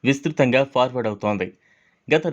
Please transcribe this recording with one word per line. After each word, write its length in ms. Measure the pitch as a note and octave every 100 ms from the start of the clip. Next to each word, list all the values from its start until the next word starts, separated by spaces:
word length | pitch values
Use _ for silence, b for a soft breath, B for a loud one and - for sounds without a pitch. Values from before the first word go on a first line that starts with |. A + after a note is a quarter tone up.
| B2+
విస్తృతంగా 520 | C#3 E3+ D#3 C3 B2+ C3+
ఫార్వర్డ్ 360 | B2+ B2+ B2 A2
అవుతోంది. 380 | G2+ G#2+ G#2 F#2 - _ _ _ _ -
గత 180 | D#3 E3